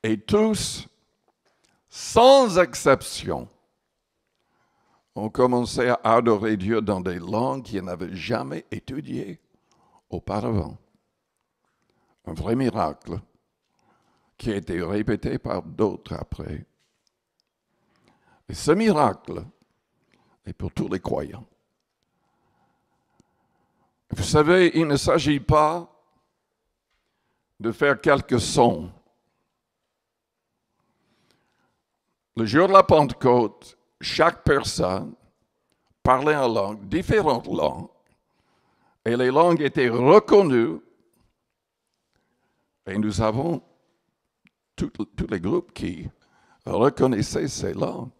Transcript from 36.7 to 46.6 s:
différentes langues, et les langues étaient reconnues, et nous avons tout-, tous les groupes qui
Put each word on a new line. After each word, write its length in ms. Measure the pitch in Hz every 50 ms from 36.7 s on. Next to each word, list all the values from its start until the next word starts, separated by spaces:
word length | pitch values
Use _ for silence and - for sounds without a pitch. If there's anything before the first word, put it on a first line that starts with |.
| 107 107 101
différentes 600 | 98 98 165 190 - - 214 180 151 127 117 -
langues, 420 | - - 82 76 73 64 - - - _ _ _ _ _ _ _ _ _ _ _ _ _ _ _ _ _ _ _ _ _ _ _
et 100 | 113 117
les 140 | 123 127 127
langues 320 | 131 147 170 175 170 151
étaient 280 | 151 135 - 151 131 120
reconnues, 880 | 113 123 123 139 180 214 208 - 226 202 196 151 127 117 113 - 160 - _ _ _ _ _ _ _ _ _ _ _ _ _ _ _ _ _ _ _ _ _ _ _ _ _ _ _ _ _ _ _ _ _ _ _ _ _ _ _ _ _
et 120 | 98 95
nous 240 | 104 107 107 98 92
avons 400 | 110 110 107 127 147 170 170 - _ _ _ _ _ _ _ _ _ _ _ _ _ _ _ _ _ _ _ _ _ _ _
tout-, 140 | - - -
tous 380 | _ - 104 _ _ - 175
les 120 | - 110 92
groupes 340 | 85 98 143 185 - _ _
qui 360 | - - 85 90 80 76 - _ _ _ _ _ _ _ _ _ _